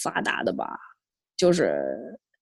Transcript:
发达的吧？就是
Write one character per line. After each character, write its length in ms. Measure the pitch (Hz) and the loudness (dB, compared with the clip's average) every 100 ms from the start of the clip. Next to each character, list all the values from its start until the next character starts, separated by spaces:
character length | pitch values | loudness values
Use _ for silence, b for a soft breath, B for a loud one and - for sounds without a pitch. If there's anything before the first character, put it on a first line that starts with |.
发 180 | - 175 | -4 -2
达 220 | - - | -2 -2
的 100 | - | -2
吧？ 240 | - - - - _ _ _ _ - | -2 -6 -10 -16 _ _ _ _ 2
就 160 | 180 | 4
是 680 | 175 104 73 67 76 131 214 _ _ | 6 4 2 -2 -4 -8 -16 _ _